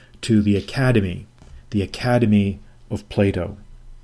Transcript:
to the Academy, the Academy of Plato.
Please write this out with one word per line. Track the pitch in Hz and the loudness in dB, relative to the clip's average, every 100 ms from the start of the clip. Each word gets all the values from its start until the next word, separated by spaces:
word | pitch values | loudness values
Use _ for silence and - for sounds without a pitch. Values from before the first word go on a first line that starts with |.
| - - | -20 -10
to | - 110 | 0 2
the | 101 101 | 4 0
Academy, | - - 131 120 95 92 - - - - - | -2 -2 2 2 0 -4 -12 -20 -20 -20 -8
the | 104 | -4
Academy | 92 - 127 123 117 104 101 98 - - - | -4 -4 0 2 4 4 2 -4 -12 -20 -10
of | 101 - | -10 -6
Plato. | - 101 92 85 - - - - - | 0 0 0 -6 -10 -18 -20 -20 -20